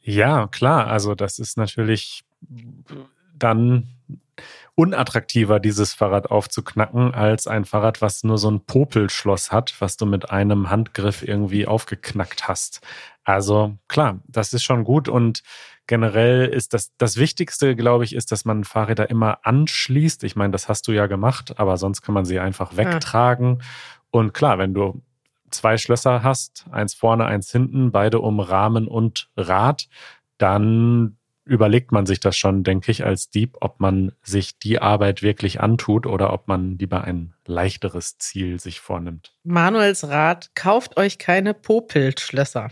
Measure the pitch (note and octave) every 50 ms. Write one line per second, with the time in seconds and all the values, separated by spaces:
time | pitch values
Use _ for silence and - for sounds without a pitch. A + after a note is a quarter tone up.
0 | _ - G#2 G2+ G#2 B2+ D3+ C#3+ A2 G2+ - - - C3 D#3 D#3 A2+ A2 A2 G#2+
1 | G2 G#2 G#2 F#2+ G2+ G2 - - A2 - - - A2+ G2 - - A2+ A2 A2 G#2
2 | - - - - _ _ _ _ - - - A#2 A#2 A#2 B2 - - _ D3+ D3
3 | C3+ - _ _ _ _ _ D3+ B2+ A#2 A2+ A2 A#2 B2 B2 B2 A#2+ - - _
4 | _ _ - - _ _ _ - - - - - - _ _ - E3 F#3 G3 -
5 | B2+ - - A#2 A2 _ - A#2+ A2+ G2+ G#2+ G#2 F#2 G#2+ G#2 G2+ G#2 - - -
6 | A2 G2+ F#2+ G2+ G2 - - G#2 G2 - - - - - - G#2+ G#2+ - - A#2+
7 | B2 B2 B2 A#2 G#2+ G#2+ A2 G#2+ - - A2 A2 G2+ - - G#2+ G#2 A2+ G#2+ -
8 | - G#2 - - - A2 A2 G#2+ G2+ G#2+ G#2 G#2 - - - C3 C#3+ - - A2+
9 | G#2 G2 - - - G#2 G2 F#2 - - - A2 A#2+ - - - - F#2+ - -
10 | A2 G#2 G2 F#2+ - - G2 G2 G2+ G2+ G#2 G2+ G2 F2 F#2+ A2 A2+ - _ -
11 | G2 G#2 G2 - - - G#2 G2+ G#2 G2 F#2+ G#2 G#2 - G#2+ A2 - - G#2 -
12 | - - - G#2 F#2+ - - - - - F#2+ - - - - - _ - - -
13 | - - - _ _ - G2 G2 G2 G2 G#2 G#2 G#2+ G#2 G#2 G#2 _ _ - D3
14 | D3+ B2+ G2 F#2+ - - - A#2 A2 - - A#2+ - - C3 A#2+ A2+ G#2+ B2+ D3+
15 | C#3+ - - B2 A#2+ A2+ A2+ - _ - - - - - - _ _ - A#2 A#2
16 | A2+ A2+ G2 A2 A2+ A#2+ B2 B2+ B2+ B2+ - B2+ A2+ - - A#2 - - _ _
17 | B2+ A2+ - A#2+ C3 - - - F3+ - - - - C3+ B2+ A#2 A#2 A#2+ A#2+ A#2+
18 | A#2+ G#2+ - B2 A#2 - - G#2+ - A2+ A2 G#2+ G2+ - - A2 A2 G#2 A2+ G#2+
19 | G#2+ - A2+ A2+ A2+ G#2+ G#2+ - _ A2 A#2 C3+ D#3 D#3 - - - - C3 C#3+
20 | D3+ D#3+ - - - G#2+ - G#2+ G2+ G2+ F#2+ F#2+ - - G#2+ - - - A2 G#2
21 | G#2 G2 G2 F#2+ G2+ A#2+ B2+ - - - - - G#2+ F#2+ F#2 F2 F2+ G2 G2 -
22 | _ - G#2 G2+ F#2 F2 F#2 F#2 F2+ F#2+ G2 - F#2+ F#2 - F2 A2 F3+ F3 D#3+
23 | D3+ - - A2 A#2+ B2 B2 B2 B2 B2 B2 B2 B2 - - - - - - _
24 | _ _ - A#2 A2+ G#2+ - - - D3 A2 F#2 F#2+ F#2+ F#2+ G2 G2+ G2 F#2+ -
25 | - _ _ _ _ _ _ _ _ _ - - - A2+ A2 A2 - - A#2+ A#2
26 | - C3 B2+ A#2+ A2 C3+ C3+ - - - _ - - - - - G#2 G2 - -
27 | - A2+ A2+ A2+ A2+ - G#2 G2+ G2+ - - B2 B2+ C3 - C3+ C3 B2 G2+ G2+
28 | G2+ A2 A2 A#2 - A2 G#2+ G#2 G2 F2+ F#2+ F#2+ G2+ A2 A2+ A2+ A2+ A2 A2+ A2+
29 | A2+ A2+ G2+ - - _ _ - F#2+ E2+ F#2 F#2+ G#2+ C3 D3 - - _ _ -
30 | - - - _ _ _ _ _ - F#2+ G2 G#2 G#2 A2 A2+ A2+ A#2 A#2 A#2+ A#2+
31 | A#2 G#2+ G#2+ _ _ _ _ _ _ - C3+ A2 A2 G#2 G#2 A#2+ A#2+ _ - G#2
32 | G2 F#2+ G2 - - G2 F#2 - - G2 F#2+ G2 F#2 F#2+ F#2+ G2 - - A2+ -
33 | - F#2+ F#2+ F#2+ - - - G#2 A2 B2 _ - - F#2+ - _ G2 G2 F#2+ F#2+
34 | F#2+ F#2 - _ _ - F#2+ G2+ F#2 - - _ - G#2 A2 - - G2 G#2+ G2+
35 | G2+ G2+ G2 - - G#2 G2+ - - G2 - - - G#2 A2+ A#2 - - G#2 A2
36 | - - G2 F#2+ G2 G2+ - F#2+ _ - F#2+ F#2 F#2 F#2 F#2 F2 G2 F2+ - F#2
37 | F2 F#2+ F2+ F2 E2+ E2+ E2+ _ _ - F2 F2 F2+ F#2+ F#2+ - - F#2+ - F2
38 | E2+ - - _ - - - F#2+ F#2+ F2+ F2+ F2 - F#2 E2 - - - F#2 F2
39 | E2+ E2+ E2 E2 _ - _ _ _ E3+ F3 F3 E3+ F3+ G#3+ A3+ G#3+ G3+ G3 -
40 | - D3 C#3 D3 D#3 D#3+ F3 E3+ - - _ - - F#3 G#3 A#3+ B3+ - - -
41 | G3 G3+ - - - - F3 F#3+ F#3+ G#3 G#3 - _ - A3 A3+ A#3 - - D3+
42 | C3+ C3+ C#3 - - - - C3 C#3 - - B2 A2 A2+